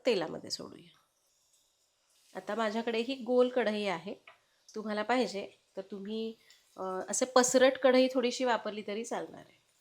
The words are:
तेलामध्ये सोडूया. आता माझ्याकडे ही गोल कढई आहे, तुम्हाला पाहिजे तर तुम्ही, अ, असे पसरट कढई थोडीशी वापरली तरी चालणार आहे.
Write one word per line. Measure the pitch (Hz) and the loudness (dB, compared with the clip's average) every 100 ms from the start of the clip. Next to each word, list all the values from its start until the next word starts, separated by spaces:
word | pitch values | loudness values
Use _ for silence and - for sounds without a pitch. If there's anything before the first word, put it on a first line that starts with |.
| 262 | 0
तेलामध्ये | 208 160 - - | 0 0 -8 -10
सोडूया. | - - - 170 _ _ _ _ _ _ _ _ _ _ _ _ _ _ | -10 -10 -18 -20 _ _ _ _ _ _ _ _ _ _ _ _ _ _
आता | - 196 | -14 -8
माझ्याकडे | 208 220 220 226 226 | -4 -2 -2 -2 -2
ही | 233 | -4
गोल | 269 226 247 247 | -6 0 4 4
कढई | 254 214 214 | 2 0 0
आहे, | 202 170 175 - - - _ _ _ | -2 -4 -6 -14 -16 -20 _ _ _
तुम्हाला | 214 214 208 | -10 -6 -4
पाहिजे | 214 254 202 196 - - _ - | 0 0 0 -4 -10 -14 _ -14
तर | |
तुम्ही, | 190 202 196 220 226 226 _ _ _ - | -12 -10 -8 -8 -8 -10 _ _ _ -10
अ, | 190 185 - | -8 -6 -4
असे | 202 | -4
पसरट | 254 254 247 262 262 262 | 4 6 6 6 6 6
कढई | 262 254 262 | 4 6 4
थोडीशी | 262 247 240 | 2 -2 0
वापरली | 247 220 214 208 208 | 0 0 -2 -8 -8
तरी | 208 | -8
चालणार | 240 202 165 - | -6 -6 -8 -14
आहे. | - _ _ _ | -20 _ _ _